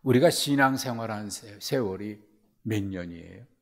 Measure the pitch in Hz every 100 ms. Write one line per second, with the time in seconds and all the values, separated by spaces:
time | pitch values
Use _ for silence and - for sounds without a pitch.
0 | 135 127 160 156 143 143 135 135 131 117
1 | 113 107 104 - 101 101 - 135 107 95
2 | 104 104 _ _ _ _ 110 107 98 92
3 | 87 85 85 95 123 _